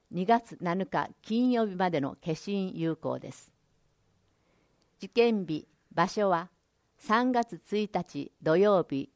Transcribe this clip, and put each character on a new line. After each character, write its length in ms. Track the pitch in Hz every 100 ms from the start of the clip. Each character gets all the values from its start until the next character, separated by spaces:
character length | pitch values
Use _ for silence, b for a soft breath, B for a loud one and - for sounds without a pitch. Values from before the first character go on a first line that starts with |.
| -
二 140 | 170 185
月 320 | 233 240 -
七 240 | 175 185 190
日 240 | 151 - -
金 300 | - 226 247
曜 160 | 240 214
日 80 | 180
ま 140 | 185
で 120 | 160
の 140 | 135 -
消 320 | 170 160 -
印 240 | 202 185 165
有 180 | 165 156
効 220 | 131 127
で 140 | -
す。 200 | - - _ _ _ _ _ _ _ _ _ _ _ _ _ _ _
受 100 | -
験 380 | 233 233 214 160
日、 200 | 151 - _ _
場 140 | - 180
所 220 | 214 196
は、 200 | 170 180 _ _ _ _ _
三 320 | - 220 254
月 280 | 240 233 165 -
一 240 | 208 208
日 400 | 180 - 143 - _
土 140 | 156 170
曜 280 | 208 190 151
日、 220 | 135 -